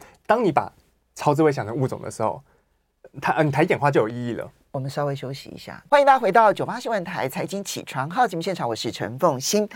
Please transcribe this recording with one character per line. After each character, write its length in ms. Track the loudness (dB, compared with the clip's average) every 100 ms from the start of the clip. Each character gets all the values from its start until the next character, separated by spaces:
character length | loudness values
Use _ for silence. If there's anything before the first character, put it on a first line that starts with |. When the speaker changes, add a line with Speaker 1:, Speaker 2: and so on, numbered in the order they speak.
| -10 _ 0
Speaker 1:
当 160 | 2
你 80 | 2
把 200 | 0 -2 -8 _ _ _ -2
超 180 | 0
智 100 | 4
慧 80 | 4
想 140 | 2 -4
成 100 | -2
物 120 | -2
种 140 | -4
的 80 | -10
时 140 | -4
候， 180 | -4 -4 -10 _ _ _ _ _ -20 -6
它， 120 | -2
呃， 100 | 2
你 80 | 2
谈 160 | 2 2
演 80 | 2
化 140 | 2
就 100 | 2
有 60 | 2
意 220 | -2 -6
义 40 |
了。 160 | -6 -8 -14 _
Speaker 2:
我 80 | -8
们 100 | -6
稍 160 | -4 -4
微 100 | -4
休 160 | -8
息 180 | -12 -14
一 80 | -18
下， 260 | -16 -18 2
欢 140 | 4
迎 60 | 6
大 60 |
家 40 | 4
回 140 | 6
到 200 | 6 6
九 140 | 4 -2
八 140 | -4
新 120 | -4
闻 120 | -4
台 260 | -4 -4 -4
财 160 | -4 -6
经 180 | -6
起 200 | -8 -10
床 260 | -8 -6 -4
号 160 | 0 0
节 100 | 0
目 60 |
现 140 | -4 -4
场， 120 | -4
我 80 | -4
是 160 | -6
陈 280 | -6 -6 0
凤 200 | 0 0
馨。 300 | 0 -2 -2